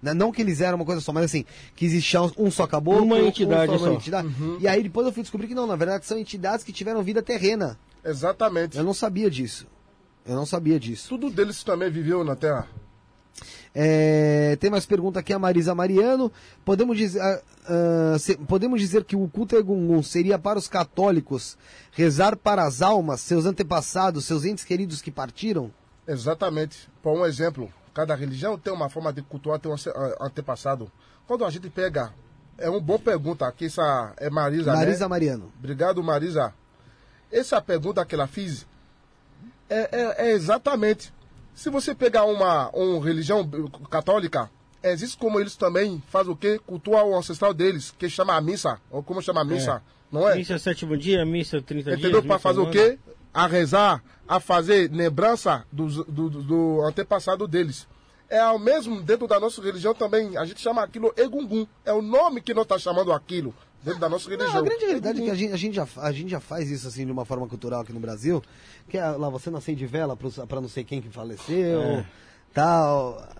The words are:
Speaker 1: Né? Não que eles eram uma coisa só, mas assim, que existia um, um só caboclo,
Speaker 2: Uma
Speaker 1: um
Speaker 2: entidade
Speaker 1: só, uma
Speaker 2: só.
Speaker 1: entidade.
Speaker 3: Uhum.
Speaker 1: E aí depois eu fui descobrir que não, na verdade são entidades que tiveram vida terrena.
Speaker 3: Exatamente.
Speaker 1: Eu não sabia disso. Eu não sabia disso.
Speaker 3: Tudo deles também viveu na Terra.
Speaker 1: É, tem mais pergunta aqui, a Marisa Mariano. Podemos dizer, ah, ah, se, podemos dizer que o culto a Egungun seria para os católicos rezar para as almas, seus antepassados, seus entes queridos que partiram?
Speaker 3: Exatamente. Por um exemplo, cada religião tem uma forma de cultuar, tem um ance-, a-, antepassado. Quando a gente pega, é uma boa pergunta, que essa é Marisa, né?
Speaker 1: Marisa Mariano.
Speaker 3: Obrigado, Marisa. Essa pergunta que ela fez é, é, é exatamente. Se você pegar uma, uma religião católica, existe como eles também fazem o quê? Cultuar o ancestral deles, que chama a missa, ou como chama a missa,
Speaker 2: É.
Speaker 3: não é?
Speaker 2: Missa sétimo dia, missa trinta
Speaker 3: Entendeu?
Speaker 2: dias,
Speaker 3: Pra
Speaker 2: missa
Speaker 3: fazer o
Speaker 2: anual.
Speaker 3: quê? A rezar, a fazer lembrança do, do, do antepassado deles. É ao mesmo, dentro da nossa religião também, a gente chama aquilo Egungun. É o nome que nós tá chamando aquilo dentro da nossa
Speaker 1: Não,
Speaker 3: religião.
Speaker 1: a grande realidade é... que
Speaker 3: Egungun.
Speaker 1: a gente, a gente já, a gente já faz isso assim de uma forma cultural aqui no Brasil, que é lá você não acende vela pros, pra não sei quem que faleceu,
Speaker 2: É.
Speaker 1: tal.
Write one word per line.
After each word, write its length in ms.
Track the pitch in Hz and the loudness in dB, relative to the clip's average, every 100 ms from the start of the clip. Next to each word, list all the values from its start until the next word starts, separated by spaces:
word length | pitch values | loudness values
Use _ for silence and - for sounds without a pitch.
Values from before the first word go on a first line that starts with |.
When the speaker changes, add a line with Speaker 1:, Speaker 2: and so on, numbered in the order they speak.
Speaker 1:
Né? 100 | 135 | -2
Não 180 | 160 214 | 0 0
que 120 | 226 | 0
eles 180 | 220 151 | -2 0
eram 160 | 180 180 | 0 0
uma 80 | |
coisa 160 | 160 175 | -2 -4
só, 100 | - | -4
mas 140 | 156 | 0
assim, 220 | 165 156 - - - | 0 -2 -6 -14 -20
que 120 | - 170 | -2 0
existia 340 | 165 147 180 | 2 2 2
um, 100 | 175 - | 2 2
um 140 | 208 | 0
só 160 | - 165 | 2 0
caboclo, 360 | 151 151 202 | 0 4 4
Speaker 2:
Uma 140 | 220 226 | 6 6
Speaker 1:
um 100 | 214 | 4
Speaker 2:
entidade 440 | 196 196 165 160 | 4 2 4 4
Speaker 1:
só, 60 | 170 | 2
uma 100 | 170 | 2
Speaker 2:
só. 40 | |
Speaker 1:
entidade. 320 | 160 131 185 165 | 0 -2 -4 -2
Speaker 3:
Uhum. 320 | 131 156 175 | -4 -4 -2
Speaker 1:
E 80 | 190 | 0
aí 140 | 190 | 2
depois 240 | 208 185 254 | 0 0 -2
eu 60 | |
fui 100 | 240 | -2
descobrir 260 | 220 208 214 | -8 -8 -8
que 60 | |
não, 120 | 247 240 | -4 -4
na 80 | 175 | -2
verdade 280 | 170 196 | -2 -2
são 140 | - 220 | -4 -8
entidades 440 | 214 202 185 220 | -6 -6 -4 -4
que 80 | - | -6
tiveram 300 | 190 208 226 | -10 -6 -4
vida 200 | 190 214 | -2 -2
terrena. 560 | 220 240 185 220 170 110 _ _ | -2 0 0 0 -4 -6 _ _
Speaker 3:
Exatamente. 720 | 165 147 160 196 220 175 170 139 | -8 -4 -2 0 0 0 -4 -2
Speaker 1:
Eu 80 | |
não 80 | 165 | -2
sabia 380 | 196 220 190 214 | -2 -2 0 0
disso. 360 | 131 123 - - _ _ _ _ _ - | 0 -6 -8 -18 _ _ _ _ _ -8
Eu 100 | 127 | -6
não 80 | |
sabia 340 | 147 175 156 160 | -2 -2 2 2
disso. 300 | 113 113 - | 0 -10 -8
Speaker 3:
Tudo 220 | 254 277 | -6 -4
deles 340 | 165 202 - | 0 -2 -2
também 260 | - 175 185 | -4 -2 -2
viveu 320 | 160 156 180 | -2 -2 -2
na 140 | 160 135 | -2 -2
Terra. 320 | 156 139 107 - - _ _ _ _ - - - - - | -2 -2 -6 -14 -20 _ _ _ _ -20 -20 -20 -12 0
Speaker 1:
É, 800 | 151 156 156 156 151 147 147 147 | 2 4 4 4 4 4 4 2
tem 120 | 202 | 2
mais 160 | 202 - | 0 0
pergunta 340 | 202 180 185 | 0 0 -4
aqui, 140 | 170 | -4
a 40 | 196 | -2
Marisa 360 | 185 175 165 | 2 4 2
Mariano. 580 | 175 185 190 226 262 247 - - - | 0 2 4 4 4 0 -4 -20 -12
Podemos 320 | - 196 247 220 | 0 2 2 2
dizer, 240 | 214 185 | 0 0
ah, 220 | 190 196 - - - | 0 0 -4 -20 -2
ah, 480 | 170 170 165 160 156 | 2 4 4 4 2
se, 160 | - | 2
podemos 460 | 160 147 190 226 247 | -2 2 2 2 0
dizer 240 | 202 196 | 2 0
que 100 | 196 | 0
o 140 | 196 190 | -2 -2
culto 260 | 175 220 | -4 2
a 40 | 233 | 2
Egungun 440 | 196 196 170 165 | 4 2 4 4
seria 360 | 143 175 175 196 | 2 0 2 2
para 200 | 185 208 | 2 -2
os 80 | - | -2
católicos 920 | 190 170 - 196 175 135 135 - - - - - | -2 -2 2 4 4 0 -6 -8 -18 -20 -20 -18
rezar 440 | - 165 143 190 214 | 2 2 6 4 4
para 240 | - 202 | 2 2
as 160 | 160 123 | 2 2
almas, 400 | 180 214 160 127 | 4 4 2 -4
seus 240 | - 175 | 0 0
antepassados, 800 | 165 190 170 170 143 185 190 160 | 2 0 -2 -2 -2 0 0 0
seus 220 | 135 160 156 | -2 -2 -2
entes 180 | 208 | -6
queridos 380 | - 180 196 151 | -4 -4 -2 -6
que 80 | - | -10
partiram? 600 | 147 131 - 220 185 120 - _ _ - | -10 -10 -6 -4 -2 -4 -12 _ _ -10
Speaker 3:
Exatamente. 800 | 143 117 160 190 156 156 - - _ | -6 -4 -2 -2 -2 -6 -8 -20 _
Por 100 | 156 156 | -2 0
um 80 | 175 | 0
exemplo, 440 | 131 165 135 110 - _ | 0 -4 -4 -12 -14 _
cada 220 | - 156 | -6 -2
religião 420 | 147 139 131 185 202 | -2 -4 -6 -6 -4
tem 140 | 196 | -6
uma 160 | 185 147 | -4 -6
forma 240 | 160 160 | -4 -6
de 80 | 139 | -6
cultuar, 380 | 139 143 151 151 | -10 -10 -4 -4
tem 120 | 160 | -4
um 40 | |
ance-, 160 | 147 - | -6 -6
a-, 260 | - 135 - | -6 -6 -4
antepassado. 680 | 135 135 139 120 139 135 110 _ _ _ _ | -8 -8 -8 -6 -4 -4 -6 _ _ _ _
Quando 180 | 247 | -2
a 60 | 214 | -2
gente 180 | 160 180 | -4 -10
pega, 460 | 151 185 147 117 101 - - - - | -4 -2 -2 -6 -10 -20 -20 -20 -6
é 140 | 165 | -4
uma 100 | 196 | -2
boa 180 | 156 214 | 0 0
pergunta, 540 | 233 180 147 165 127 | 2 0 -2 -4 -4
que 140 | - 165 | -4 -8
essa 480 | - 156 135 110 - | 0 0 0 -2 -6
é 140 | 147 | -4
Marisa, 420 | 147 143 151 156 | 0 0 0 2
né? 60 | 160 | 2
Speaker 1:
Marisa 280 | 165 190 190 | 4 2 0
Mariano. 460 | 180 156 123 90 - | 0 0 -2 -8 -16
Speaker 3:
Obrigado, 440 | 131 139 170 185 | -10 -2 0 0
Marisa. 520 | 165 151 165 156 123 - _ _ - _ _ _ _ | 2 0 0 0 -2 -4 _ _ -20 _ _ _ _
Essa 300 | - 254 220 | -2 2 0
pergunta 420 | - 175 156 202 175 | 2 -2 0 -2 -2
que 80 | |
ela 120 | 156 139 | -2 -2
fez 400 | - 196 143 - - _ _ _ _ _ _ 226 _ _ | -4 -8 -8 -12 -20 _ _ _ _ _ _ -20 _ _
é, 200 | 214 220 | -2 -2
é, 360 | 240 240 - 233 | -2 -2 0 2
é 40 | |
exatamente. 800 | 214 160 214 - 277 214 214 - - - - - | 2 2 0 2 2 2 0 -4 -20 -20 -20 -20
Se 160 | - - | -10 -4
você 240 | 277 269 | -2 -4
pegar 300 | 285 247 220 | 0 2 4
uma, 440 | 214 208 185 165 127 | 4 4 4 2 0
uma 320 | - 185 175 | -2 0 0
religião 440 | 151 160 151 208 170 143 147 - 143 | 0 -2 0 0 0 -6 -8 -10 -6
católica, 600 | 160 160 208 175 151 110 _ _ _ | -4 2 2 2 -4 -4 _ _ _
existe 340 | 185 175 233 - | -4 -2 -4 -2
como 240 | 226 214 | 0 0
eles 160 | 202 - | -2 -2
também 460 | 185 175 208 170 - | 0 2 0 -2 -2
fazem 220 | 190 190 | 0 0
o 40 | 160 | 0
quê? 240 | 202 214 - | 0 -2 -4
Cultuar 380 | 180 202 214 208 | -12 2 4 4
o 100 | 190 | 2
ancestral 380 | 175 160 202 | -2 0 0
deles, 400 | 165 185 170 - - | 2 0 0 -6 -8
que 120 | 180 | -8
chama 240 | 165 185 165 | -2 2 2
a 40 | |
missa, 360 | 151 202 156 110 _ | 0 -2 -4 -6 _
ou 120 | 135 | -10
como 200 | 143 180 | -6 -6
chama 180 | 185 170 | -2 0
a 40 | |
missa, 280 | 147 165 135 | 0 -2 -2
Speaker 2:
É. 420 | 127 - _ _ | -4 -8 _ _
Speaker 3:
não 140 | 143 190 | 0 2
é? 80 | 185 | 2
Speaker 2:
Missa 220 | 175 175 | 0 -4
sétimo 380 | 190 175 165 151 | -2 -4 -2 -4
dia, 260 | 151 190 | 0 2
missa 380 | 160 170 156 151 | 2 -2 -2 -6
trinta 300 | 131 147 143 | -4 0 0
Speaker 3:
Entendeu? 180 | 165 165 | 2 4
Speaker 2:
dias, 140 | 214 135 | 4 4
Speaker 3:
Pra 80 | |
Speaker 2:
missa 40 | 190 | 2
Speaker 3:
fazer 160 | 190 185 | 2 2
o 60 | 170 | 4
Speaker 2:
anual. 40 | |
Speaker 3:
quê? 240 | 185 220 262 - - - | 6 6 4 -8 -20 -8
A 140 | - 175 | 0 2
rezar, 580 | 175 160 190 208 156 - - - | 4 4 4 4 2 -2 -20 -2
a 100 | 180 | -2
fazer 520 | - 180 170 202 170 | 4 2 6 4 4
lembrança 720 | 160 170 147 208 233 202 139 110 | 2 0 4 2 4 0 -2 -2
do, 160 | 143 156 147 | -6 -4 -4
do, 240 | 160 147 160 | -6 -4 -4
do 520 | 147 139 165 165 156 | -4 -2 2 2 2
antepassado 680 | 151 151 196 202 180 190 202 | 0 -2 -2 -2 0 -2 0
deles. 400 | 160 170 135 - - _ _ _ | -2 -2 -4 -14 -20 _ _ _
É 100 | 220 | 2
ao 200 | 226 226 | 4 4
mesmo, 420 | 208 302 226 220 | 4 2 2 -6
dentro 260 | 160 226 240 | 0 0 2
da 120 | 202 | 2
nossa 220 | 214 233 | 2 -2
religião 320 | 196 185 190 | -6 -2 -2
também, 420 | 226 214 220 214 180 | 0 2 0 0 -4
a 80 | |
gente 160 | 165 202 | -6 -4
chama 220 | 233 233 | -2 -2
aquilo 300 | 208 226 226 - | -2 0 -2 2
Egungun. 500 | 247 254 254 214 214 _ - | 0 0 -4 -4 -4 _ -2
É 60 | |
o 100 | 214 | -2
nome 380 | 214 247 339 262 | 2 4 4 0
que 100 | - | -4
nós 140 | 220 220 | -2 0
tá 120 | 190 | 0
chamando 340 | 180 175 185 | 0 0 2
aquilo 420 | 156 _ 180 139 107 _ _ | 0 _ -6 -6 -10 _ _
dentro 160 | 135 180 | -8 -4
da 80 | 165 | -2
nossa 200 | 170 - | -2 -6
Speaker 1:
Não, 80 | 403 | -4
Speaker 3:
religião. 220 | 494 403 | -2 0
Speaker 1:
a 60 | |
grande 200 | 330 466 | 0 0
realidade 340 | 440 330 208 - | -2 -2 -2 -2
é... 20 | |
que 60 | 233 | -2
Speaker 3:
Egungun. 40 | |
Speaker 1:
a 40 | 190 | -2
gente, 160 | 214 | -2
a 40 | 190 | -4
gente 180 | 202 202 | -4 -4
já, 120 | 143 - | -6 -6
a 140 | 147 | -6
gente 160 | 139 180 | -6 -6
já 100 | 180 | -8
faz 280 | - 160 147 | -8 -8 -6
isso 200 | 139 127 | -8 -10
assim 180 | 120 131 | -10 -8
de 60 | |
uma 120 | 131 | -6
forma 220 | 117 127 123 | -6 -8 -8
cultural 360 | 117 120 120 | -10 -8 -8
aqui 100 | 117 | -8
no 80 | 117 | -10
Brasil, 420 | 113 107 127 170 - - - - - | -10 -6 -2 -2 -4 -20 -20 -20 -8
que 100 | 190 | -4
é 80 | 165 | -4
lá 180 | 147 147 | -2 -4
você 200 | 131 170 | -6 -8
não 100 | 160 | -10
acende 280 | 135 151 131 | -6 -6 -4
vela 300 | 143 156 123 | -4 -4 -4
pros, 240 | 127 120 120 | -10 -10 -10
pra 120 | 139 | -8
não 80 | 127 | -8
sei 140 | 135 | -10
quem 180 | 117 139 | -8 -10
que 80 | 113 | -10
faleceu, 720 | 107 113 107 - 170 175 165 | -14 -14 -14 -6 -2 0 0
Speaker 2:
É. 240 | 147 120 98 - - - _ | 0 -2 -4 -14 -20 -20 _
Speaker 1:
tal. 760 | - 151 170 151 143 127 110 - - | 0 2 4 4 2 -2 -8 -16 -20